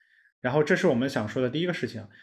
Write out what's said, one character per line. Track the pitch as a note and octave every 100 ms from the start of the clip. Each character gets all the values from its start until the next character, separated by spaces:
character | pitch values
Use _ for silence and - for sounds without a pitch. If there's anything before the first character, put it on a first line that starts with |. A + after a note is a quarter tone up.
| _ _ _ _
然 | B2+
后 | C#3+
这 | D3+ F3+
是 | F3+
我 |
们 | B2 C3
想 | C3 G#2+
说 | C#3
的 | B2
第 | C#3+
一 | F3+
个 |
事 | E3 A2+
情。 | A2+ G2+ -